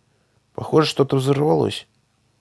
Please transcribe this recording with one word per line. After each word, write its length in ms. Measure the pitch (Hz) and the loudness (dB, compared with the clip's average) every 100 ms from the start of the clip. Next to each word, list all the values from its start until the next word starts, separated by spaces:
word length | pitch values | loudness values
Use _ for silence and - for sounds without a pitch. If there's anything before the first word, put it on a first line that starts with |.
| _ _ _ _ _ | _ _ _ _ _
Похоже, 340 | - - 151 151 | -12 0 2 2
что-то 300 | - 135 139 | 0 0 0
взорвалось. 680 | 131 139 151 160 110 - - _ _ _ _ - | 0 0 0 0 -2 -4 -14 _ _ _ _ -20